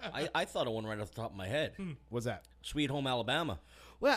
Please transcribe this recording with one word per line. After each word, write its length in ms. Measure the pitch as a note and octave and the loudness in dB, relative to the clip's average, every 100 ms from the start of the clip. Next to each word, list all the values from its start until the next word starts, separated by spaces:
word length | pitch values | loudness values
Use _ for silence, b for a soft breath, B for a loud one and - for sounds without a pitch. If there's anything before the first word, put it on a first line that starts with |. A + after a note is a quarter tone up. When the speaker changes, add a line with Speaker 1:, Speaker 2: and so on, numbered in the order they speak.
| A#3 | -6
Speaker 1:
I, 140 | - E3 | -2 0
I 100 | D#3+ | 0
thought 240 | - F3+ B2+ | 0 0 0
of 40 | |
one 140 | A2 A2 | 0 -2
right 140 | G#2 | -2
off 100 | G#2 | -4
the 100 | - | -4
top 100 | A2 | -6
of 40 | G2 | -4
my 120 | F#2+ | 0
head. 240 | C#3+ D#3 - | 0 0 -2
Speaker 2:
Hmm. 160 | F#3 C#3+ - | -6 -8 -6
Speaker 3:
What's 180 | A#2+ A#2 | -2 -2
that? 180 | G2+ - - | -4 -8 -16
Speaker 1:
Sweet 280 | - D3 C#3 | -6 0 0
Home 160 | C#3+ C3+ | 0 2
Alabama. 500 | B2 A2+ D3 D#3 F#2+ b b b b | 2 2 2 0 -4 b b b b
Speaker 3:
Well, 160 | C4+ | 4